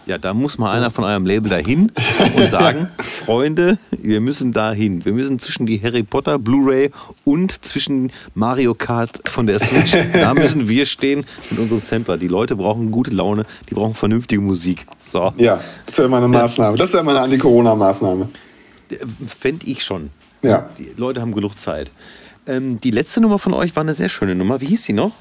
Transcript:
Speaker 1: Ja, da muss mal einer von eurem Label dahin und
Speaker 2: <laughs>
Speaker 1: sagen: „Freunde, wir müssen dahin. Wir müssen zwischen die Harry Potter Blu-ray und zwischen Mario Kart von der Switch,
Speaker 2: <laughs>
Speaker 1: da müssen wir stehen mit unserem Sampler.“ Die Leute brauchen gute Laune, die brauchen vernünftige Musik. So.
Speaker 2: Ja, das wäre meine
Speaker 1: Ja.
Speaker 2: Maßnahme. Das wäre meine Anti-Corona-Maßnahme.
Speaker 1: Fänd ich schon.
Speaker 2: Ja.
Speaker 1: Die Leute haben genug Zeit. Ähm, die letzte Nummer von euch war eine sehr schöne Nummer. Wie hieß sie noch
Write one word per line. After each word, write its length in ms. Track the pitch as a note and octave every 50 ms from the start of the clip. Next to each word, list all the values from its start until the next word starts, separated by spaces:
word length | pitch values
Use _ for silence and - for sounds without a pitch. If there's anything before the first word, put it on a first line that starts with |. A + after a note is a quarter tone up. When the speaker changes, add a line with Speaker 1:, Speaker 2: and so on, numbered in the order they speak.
| _
Speaker 1:
Ja, 140 | - F#2 E2+
da 160 | - F#2 G2+
muss 240 | A2+ C3+ C#3+ - A#2
mal 140 | A2 G2
einer 180 | G2+ A#2 B2 A#2
von 140 | A2+ - A2
eurem 200 | G2+ G#2 G2 F#2
Label 240 | F#2 G2+ A2 G#2+ G#2
dahin 440 | F#2+ E2+ D2+ G2 C3+ E3 G3+ A3+ - - - - - - - - -
und 140 | B2+ - -
Speaker 2:
<laughs> 0 |
Speaker 1:
sagen: 380 | - F#2 - A2+ B2+ D3+ F3 F3+ - -
„Freunde, 800 | - - - - - - A2+ A#2+ C#3 D3+ D#3 D#3+ F3 F3 G#3+ - - -
wir 280 | - - - A2 G#2+ G#2+
müssen 320 | A2+ C3 C#3+ - C3+ B2+
dahin. 520 | A2 A#2 G#2+ A2 G#2+ G2+ A2+ G#2 F#2 E2+ E2+
Wir 80 | F2+
müssen 260 | G#2 B2 C3+ C#3 C3+ A#2+
zwischen 260 | - - - - B2
die 160 | A2 A2+ G2+
Harry 220 | G#2 A#2+ A#2 A#2+
Potter 380 | G#2 - - C3+ C#3 D#3 D3 C#3
Blu-ray 500 | A2 A2 C3 C#3 C3+ C3+ C3+ C3 C#3 C#3 - - - - - _ _
und 400 | C#3+ C#3+ E3+ F#3 F#3+ - - -
zwischen 460 | - - C#3+ - - C#3 C3 B2+ B2+ - - - - -
Mario 400 | G2 A2 A#2 B2+ C3 C3 A#2+ A#2
Kart 460 | - - - A#2+ A#2 A#2 A2+ - - - -
von 180 | - - A#2+
der 140 | G#2 G2 G#2
Switch, 320 | - - B2+ D3+ - - - F3 D#3+
Speaker 2:
<laughs> 80 | E3+
Speaker 1:
da 220 | F3 F3+ D#3 A2+ C3
müssen 340 | C#3+ D3 C3+ D#3 D3 A#2+ G#2
wir 180 | A2+ C3 C#3+
stehen 380 | - - - C#3 C3+ C#3+ C#3+ C#3 - - - - -
mit 100 | - -
unserem 200 | A2+ G#2+ A2+ G#2+
Sampler.“ 360 | G2+ - A2+ A2+ A#2 - F2
Die 100 | D#2+ F2+
Leute 300 | F2 F2 G2 A#2 B2 B2+
brauchen 340 | G2 F#2 G2+ G#2+ A#2 A2+ A2
gute 220 | A2 A#2 C3 C3+
Laune, 340 | A#2 F#2+ F2+ G2 G#2 G#2 G#2+ - - - - -
die 40 | -
brauchen 200 | G2 G#2 A2 A2
vernünftige 460 | - - G#2 A2 A#2+ B2 - G#2+ G2+
Musik. 440 | G2+ G2 F#2+ E2+ E2+ F#2 F2+ - - - - _
So. 340 | - - - F#2+ F2 F#2+ -
Speaker 2:
Ja, 240 | - A#2+ A2+ F#2+ F2+ - - - - -
das 120 | - - -
wäre 100 | C#3 B2+
meine 160 | C3 B2 B2
Speaker 1:
Ja. 180 | A#2+ B2 A#2+
Speaker 2:
Maßnahme. 340 | A#2 A#2 - - A#2 G#2 G#2+ A2+
Das 140 | F3+ F#3
wäre 120 | - F3 D#3+
meine 160 | D3+ C#3+ C#3
Anti-Corona-Maßnahme. 1080 | C3 C3 C3+ B2+ - C3 A#2+ A#2+ A#2+ A#2 A2 G#2+ G2+ F#2+ G2 - A2 F#2+ F#2 F#2 F#2+ A#2 - - - - - _ - - - - _ _ B2 - C#3+ B2 A2 - - G#2+ - -
Speaker 1:
Fänd 240 | - C3 D#3 E3+ - -
ich 160 | C3 - -
schon. 260 | - G2 F2+ D2+ D2 - _ _ _ _ _
Speaker 2:
Ja. 260 | - B2 G2+ - - - - -
Speaker 1:
Die 80 | C#2 - -
Leute 240 | F#2+ A#2+ B2+ C3 B2+
haben 120 | A#2 A#2
genug 240 | G#2+ G#2+ G2+ G2+ - -
Zeit. 320 | - - D#2 D2+ C2+ B1+ _ _ - - - - - - - _ _ -
Ähm, 320 | C3 C3 C3 C3 B2 A2
die 100 | - B2+
letzte 300 | G#3+ - - - - A#3
Nummer 180 | A3+ A3 G3+ G3+
von 160 | - F#3+ -
euch 220 | - F3 F3 -
war 80 | D#3 D#3
eine 100 | D#3 D3+
sehr 140 | - - -
schöne 260 | - - G#2 F#2+ F2+
Nummer. 260 | F2+ F#2 G2+ C3 C3
Wie 60 | C3+
hieß 160 | D3 G#3 A#3
sie 120 | - - G#2
noch 180 | G#2 D#3+ G#3+ - -